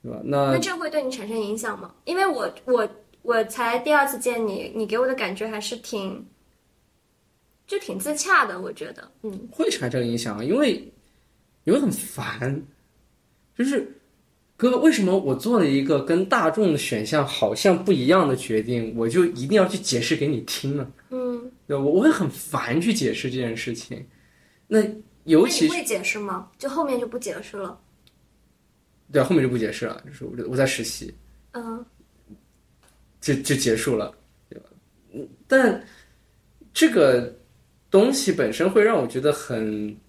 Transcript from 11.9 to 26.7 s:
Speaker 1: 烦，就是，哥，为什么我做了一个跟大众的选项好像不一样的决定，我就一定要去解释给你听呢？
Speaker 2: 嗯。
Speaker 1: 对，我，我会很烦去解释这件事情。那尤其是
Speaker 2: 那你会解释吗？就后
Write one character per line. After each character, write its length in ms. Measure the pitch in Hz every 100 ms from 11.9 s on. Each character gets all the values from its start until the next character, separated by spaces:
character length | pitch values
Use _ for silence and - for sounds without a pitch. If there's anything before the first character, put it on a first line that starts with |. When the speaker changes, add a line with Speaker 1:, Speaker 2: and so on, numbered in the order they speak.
Speaker 1:
烦， 680 | 127 - - - 117 127 147 - _ _ _ _ _ _ _ _ -
就 80 |
是， 240 | 262 277 - - _ _ _ _ _ _
哥， 200 | 247 247
为 140 | 320
什 100 | 220
么 160 | 185 190
我 160 | 139
做 240 | 131 214 233
了 80 | 151
一 160 | 139
个 220 | 139 143
跟 200 | 135 170 190
大 240 | 247 160
众 200 | 180 196
的 60 | 147
选 280 | - 110
项 220 | 110 151 135
好 280 | - 107
像 280 | 113 202 175
不 80 | -
一 180 | 156 127
样 200 | 185 151
的 80 | 127
决 260 | - 110
定， 300 | 110 123 113
我 140 | 113 113
就 160 | 165
一 220 | 175 117 135
定 100 | 202
要 100 | 180
去 120 | -
解 200 | - 120
释 160 | -
给 120 | 160 143
你 160 | 120
听 340 | 113 - 139 143
呢？ 100 | - - _
Speaker 2:
嗯。 420 | 254 247 240 247 _ -
Speaker 1:
对， 80 |
我， 180 | 139 143
我 100 | 175
会 80 | 294
很 180 | 302 160
烦 500 | - - 131 - 147
去 140 | 196
解 220 | 208 123
释 160 | 110 131
这 80 | 127
件 180 | 120 117
事 160 | 123
情。 320 | 110 - 120 - _ _ _ _ _ _
那 140 | 214 208 - - _
尤 240 | 151 156 240
其 180 | - 311
是 60 |
Speaker 2:
那 40 | -
你 40 |
会 60 | -
解 160 | 202
释 160 | 190 214
吗？ 300 | 202 180 - _
就 100 |
后 160 | 269